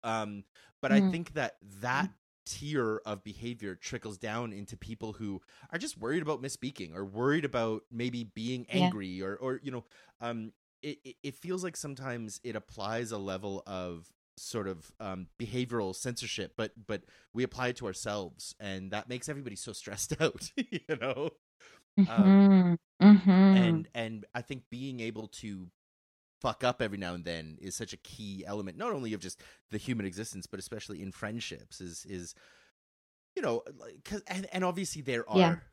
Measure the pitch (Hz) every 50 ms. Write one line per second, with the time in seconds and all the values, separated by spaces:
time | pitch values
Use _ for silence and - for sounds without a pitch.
0 | - 117 113 113 107 104 104 101 98 _ _ - - - _ _ - - 202 202
1 | 196 190 180 165 170 - - 151 131 110 - _ - 101 98 98 107 123 127 139
2 | 165 196 - _ _ _ _ _ _ - - - 139 147 151 143 120 110 107 107
3 | - 107 104 98 _ 107 98 - 117 120 123 113 104 98 92 85 - - - -
4 | - 110 104 92 - 107 107 117 120 117 101 101 101 - 113 - - - 117 -
5 | 117 110 104 101 107 101 98 92 _ _ - - - - - 170 226 311 - -
6 | 107 117 147 185 156 151 156 117 127 135 - - - 131 143 - 92 80 78 90
7 | 101 98 95 107 123 139 147 165 151 135 123 123 113 113 110 107 - _ 120 117
8 | 120 127 123 120 117 104 _ 110 110 120 127 123 120 - 117 185 180 180 180 104
9 | 95 92 90 92 95 95 101 - 127 131 127 131 - 139 127 120 110 _ _ -
10 | - _ _ _ 120 117 120 113 110 113 _ _ _ _ _ _ - 151 143 -
11 | _ 135 - _ - 143 131 - - 170 185 185 180 180 156 - - 147 139 127
12 | 135 135 120 120 113 107 101 - _ 123 110 107 - _ - - 101 104 113 117
13 | 123 110 113 104 98 98 95 95 101 101 98 95 - 98 98 92 92 90 87 82
14 | 82 - _ _ _ _ _ - - - - 117 101 95 92 82 80 - - _
15 | 113 98 95 92 92 - _ _ 123 107 107 127 127 117 120 117 104 95 92 -
16 | - 131 120 - - 110 - - 95 - _ - 110 107 _ 117 107 - 107 95
17 | - _ - - _ _ _ 113 127 123 - 127 127 123 123 - 123 104 92 -
18 | - 110 104 104 95 85 - _ - - - _ 104 101 95 95 92 95 101 107
19 | 101 120 123 127 - - 151 139 135 120 104 - - - 104 - - - 101 -
20 | - - 151 - 160 147 - - - - _ - 247 - - 165 - - 156 131
21 | 123 131 123 123 147 160 - _ _ _ _ _ - - - - _ _ _ -
22 | 196 - - - 196 190 196 196 196 196 196 185 180 175 170 170 _ _ _ _
23 | - 208 208 190 180 190 185 185 190 196 190 190 - 113 110 107 110 - _ 120
24 | 113 113 113 107 101 - _ 123 120 - 143 127 - _ - 123 135 139 131 123
25 | 113 113 117 110 110 101 - - - 107 101 95 92 87 _ _ _ _ _ _
26 | _ _ _ _ _ _ _ _ - 127 110 - - 123 123 - 123 107 98 98
27 | 95 87 87 87 82 85 85 82 78 78 78 - - 95 87 - 113 98 - -
28 | _ - - - 110 101 98 95 85 87 101 107 101 95 82 90 208 151 160 147
29 | 127 113 110 98 85 92 - _ - - - _ _ _ - 104 - - 123 113
30 | 101 98 85 98 110 - - 95 90 - - 95 92 - 117 107 - - 107 78
31 | 92 95 92 - - 104 110 117 113 - - 67 53 _ - - 92 90 82 -
32 | - - 98 90 87 85 - - - - - - _ _ _ _ _ _ _ _
33 | _ _ _ _ _ _ _ 381 285 147 117 117 - - 143 - - 120 82 -
34 | _ - 208 208 - - 180 185 190 - - 185 185 180 175 180 190 - - 156
35 | 139 131 127 117 117 - 214 190 185 170 170 170 - -